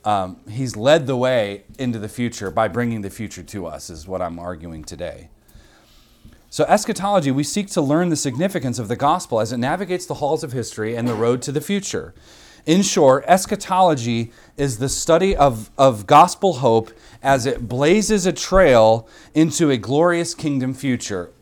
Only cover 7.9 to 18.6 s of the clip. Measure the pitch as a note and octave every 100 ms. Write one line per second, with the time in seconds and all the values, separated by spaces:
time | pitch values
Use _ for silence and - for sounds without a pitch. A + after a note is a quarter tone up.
7.9 | D3+ F3+ D3+ C#3+ B2 F#3+ F#3 C3 A#2+ G#2
8.9 | A2+ C#3 F3 - A2+ G#2+ A#2+ B2 F3+ F#3
9.9 | F3+ F3+ D3+ C#3+ D#3 D#3 B2 A2 - A2
10.9 | A#2 A#2+ A2 A#2 B2+ D3 C#3 - G3+ G3
11.9 | F#2 E2 - _ - - _ - F3 G3
12.9 | - C#3 C3+ - F#3+ - G3+ - F#3 F#3
13.9 | D3 A#2 A#2 A#2 _ _ - C#3+ A2 C3
14.9 | - - E3+ F#3+ F3 C#3+ A2+ G#2+ - C3+
15.9 | G#2+ G2 D3 F3+ - G3 C3+ C3 A2+ A2+
16.9 | - - - C3+ C3+ B2+ A#2+ A2+ B2+ D3
17.9 | G#3 G3+ G#3+ F3+ - - F#3+